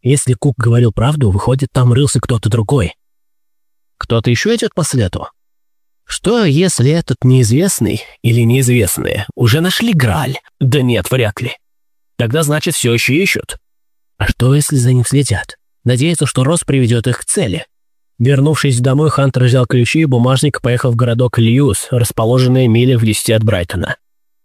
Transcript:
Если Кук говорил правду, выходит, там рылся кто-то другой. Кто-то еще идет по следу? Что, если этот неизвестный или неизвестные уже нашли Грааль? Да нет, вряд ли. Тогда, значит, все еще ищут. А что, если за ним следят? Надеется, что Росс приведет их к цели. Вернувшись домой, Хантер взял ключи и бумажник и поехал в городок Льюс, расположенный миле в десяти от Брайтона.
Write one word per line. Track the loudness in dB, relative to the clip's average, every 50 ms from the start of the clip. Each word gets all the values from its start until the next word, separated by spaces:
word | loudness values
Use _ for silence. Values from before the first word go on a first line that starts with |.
Если | _ 0 0 0 0 -2 -4
Кук | 0 0 -2 -2 0
говорил | 0 2 2 2 2 2
правду, | 0 0 -2 -2 0 0 0 0
выходит, | 0 0 0 -2 -2 -2 -2 -2
там | _ 0 2 2
рылся | 2 2 0 0 0 -2
кто-то | -2 -2 -4 -2 -2 -2
другой. | -2 -2 0 0 0 0 -2 -2 -6 _ _ _ _ _ _ _ _ _ _ _ _ _ _ _ _ _ _ _ _ _
Кто-то | -6 -2 -2 0 2 0
еще | 0 0 0 0 -2
идет | -2 -2 -4 _
по | -4 -4
следу? | -2 -2 -2 -2 -2 -4 -8 -12 -12 _ _ _ _ _ _ _ _ _ _ _ _ _ _ _
Что, | _ -12 -6 -2 -2 0 2 2
если | 2 2 2 2 0 0 0 2 2
этот | 2 0 -2 -4 -6 -2 2
неизвестный | 2 4 4 4 2 2 2 0 0 -2 -2 -2 -2 -2 -4 -8 -14 -20 _
или | -2 0 0 2
неизвестные | 2 2 2 2 2 2 2 2 0 0 -2 -6 -6 -6 -6 -6 -8 -10 -6
уже | -2 0 2 2 2
нашли | 0 -2 -2 -2 -2 0 0
Грааль? | 0 0 0 0 -2 -2 -4 -6 -8 _ -18 _ _
Да | -2 0 2 2
нет, | 2 2 0 0 -2 -2
вряд | -2 -2 -2 -2 -4 -6
ли. | -8 -10 -10 _ _ _ _ _ _ _ _ _ _ _ _ _
Тогда, | -4 -2 -2 -2
значит, | -2 0 -2 -2 -2 -4 -4
все | -2 0 0
еще | 0 0 0 0 0
ищут. | 0 0 0 -2 -4 -6 -10 -14 -18 _ _ _ _ _ _ _ _ _ _ _ _
А | -4
что, | -4 -2 0 2 2 2
если | 2 0 0 0
за | 0 2 2
ним | 2 2 0
следят? | 0 0 -2 0 0 -2 -6 -6 -10 -16 _ _ _ _ _ _
Надеется, | -2 0 0 0 -2 0 -2 -2
что | -2 0 -2 0
Росс | 0 0 -2 -2
приведет | -2 0 0 2 2 0 0 0
их | -2 -4 -4
к | -6
цели. | -6 -4 -2 -2 -2 -4 -6 -8 _ _ _ _ _ _ _ _ _ _ _
Вернувшись | 0 2 2 2 2 2 0 0 0 0 0 2
домой, | 0 2 2 2 2 0
Хантер | 0 2 0 0 2 2 2
взял | 2 4 2 0
ключи | 2 2 0 0 2 2 0
и | 0
бумажник | 2 2 2 2 2 2 2 0 -2 -2 -2
и |
поехал | -2 -2 -2 0 0 -2
в | 0
городок | 0 0 0 0 0 0 0 0 2
Льюс, | 2 2 4 2 2 2 0 -2 -6 -4
расположенный | -2 -2 -2 -2 -2 -2 0 0 2 2 2 2 2 2 2 2
миле | 2 2 2 2 2
в | 2 2
десяти | 0 0 -2 -2 0
от | 0 2
Брайтона. | 2 0 0 -2 -4 -6 -6 -6 -6 -6 -8 _ _ _ _ _ _ _ _ _